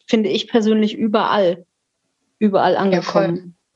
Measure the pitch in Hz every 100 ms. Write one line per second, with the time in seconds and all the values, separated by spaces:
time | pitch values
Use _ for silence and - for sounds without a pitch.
0 | - 226 202 214 - 240 214 214 214 -
1 | 220 214 - 208 180 175 - _ _ _
2 | _ _ _ _ 214 190 180 165 196 180
3 | - - 180 175 175 - _